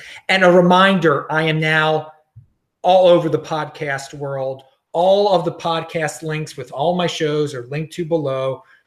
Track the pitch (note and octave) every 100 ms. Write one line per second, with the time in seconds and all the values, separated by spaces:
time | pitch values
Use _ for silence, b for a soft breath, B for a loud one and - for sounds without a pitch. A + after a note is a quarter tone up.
0 | B B - F#3+ F3+ F3+ F3 F3+ G3 F#3+
1 | D#3+ C#3 - D#3 D#3+ D#3 D#3 D#3 D#3 D#3
2 | D#3 - _ - _ _ _ _ F3+ F#3
3 | F3+ F3 D#3 C#3+ - D#3+ D3 - D3 C3+
4 | - D3 C#3 C3+ C3 C3 b b _ E3
5 | F3+ G3 G3+ F3+ E3 D#3+ E3+ E3 D#3 E3+
6 | D3+ - D#3+ D#3 D3+ - B2+ C3 D#3 F3+
7 | F3 - D#3 D3+ D3 B2+ A#2+ C#3+ D#3 -
8 | D#3+ D#3+ C#3 C3+ C3+ C3 b b